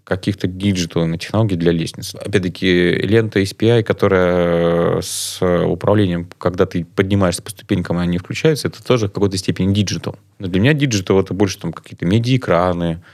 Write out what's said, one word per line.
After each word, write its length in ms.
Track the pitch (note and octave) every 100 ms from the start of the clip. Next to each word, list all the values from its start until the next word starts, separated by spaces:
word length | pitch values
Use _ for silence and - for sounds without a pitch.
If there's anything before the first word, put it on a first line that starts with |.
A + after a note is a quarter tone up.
каких-то 440 | - F#2 - F#2+ F#2
диджитальных 760 | F#2 G2+ F#2 E2 E2+ E2 E2
технологий 340 | - G#2+ A2 F2
для 160 | E2+
лестниц. 440 | E2+ D#2+ - - -
Опять-таки, 760 | - G#2 F2+ - F#2+ F2 F2 -
лента 360 | - A2+ A2 G2+
S 140 | G2
P 180 | - A2
I, 120 | A#2
которая 1160 | G2 F#2+ G2+ F#2 F2+ F2+ F2 E2+ E2+ E2+ E2+ E2+
с 380 | F2 - - - F2+
управлением, 840 | F2 E2+ E2+ - G#2+ G2 F2 E2+ -
когда 260 | F2+ F#2 F#2
ты 200 | F2+ E2
поднимаешься 580 | - F#2+ G2+ F#2 -
по 80 | -
ступенькам, 480 | - - F#2 F2 F2
они 180 | F2 F2
включаются, 500 | - - D#3+ C#3+ E2+
это 160 | -
тоже 260 | - B2+ G2+
в 20 |
какой-то 260 | - G2 F#2+
степени 380 | - E2+ F#2+ G2+
диджитал. 420 | G2 F2 - - _ -
Но 80 | G2
для 120 | F#2
меня 140 | B2
диджитал — 460 | D3+ C#3 G#2 F2+ G2
это 140 | F#2 F2+
больше 240 | G2 -
там 120 | E2+
какие-то 360 | - - - E2+
медиаэкраны, 960 | A2+ A#2 B2+ - F2 F2+ F2 E2+ E2 -